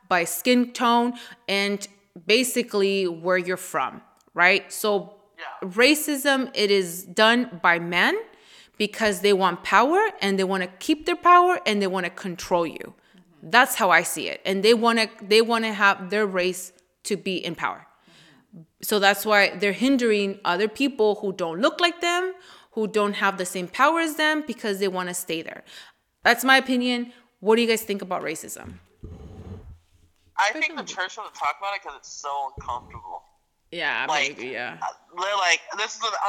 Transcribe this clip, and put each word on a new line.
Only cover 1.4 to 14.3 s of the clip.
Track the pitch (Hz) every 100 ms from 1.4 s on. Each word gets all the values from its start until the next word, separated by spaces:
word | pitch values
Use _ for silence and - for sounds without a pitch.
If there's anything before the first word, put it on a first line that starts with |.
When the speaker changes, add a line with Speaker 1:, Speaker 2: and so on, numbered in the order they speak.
| -
Speaker 1:
and | 196 202 202 - _ _ 180 180
basically | 226 247 247 233 208 196 196 185
where | 165 170 185
you're | 180 180
from, | - 156 127 - - _ _
right? | 160 175 190 196
So | - 220 202 170 - _ -
Speaker 2:
Yeah. | - - 190
Speaker 1:
racism, | 185 262 302 302 277 285 269 254
it | - 208
is | 196 175 170
done | - 180 220 240 247 175
by | 180 170
men | 170 175 226 403 453 - _ - - -
because | 208 - 220 185
they | 202
want | 196 190 175
power | - 196 254 359 440 -
and | 196 196
they |
wanna | 190 190 185
keep | - - 302 330
their | 349
power | 349 359 359 359 -
and | 208
they | 196
wanna | 185 175
control | 180 190 170 - 175 165
you. | - -
Speaker 3:
Mm-hmm. | - _ _ _ _ 160
Speaker 1:
That's | 226 247 -
how | 202
I | 165
see | 170 -
it. | 90